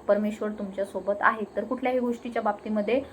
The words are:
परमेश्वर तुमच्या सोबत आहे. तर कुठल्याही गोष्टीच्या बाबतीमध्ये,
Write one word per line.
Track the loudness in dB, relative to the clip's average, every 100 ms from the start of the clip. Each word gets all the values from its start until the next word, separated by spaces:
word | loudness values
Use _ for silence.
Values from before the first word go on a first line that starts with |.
| 2
परमेश्वर | 4 4 0 -4
तुमच्या | -4 -6 -4
सोबत | -4 -4 -2 4
आहे. | 4 2 -4 -4
तर |
कुठल्याही | -4 -2 0 2
गोष्टीच्या | 0 -2 -4 -2
बाबतीमध्ये, | 0 -2 -2 0 2 0 0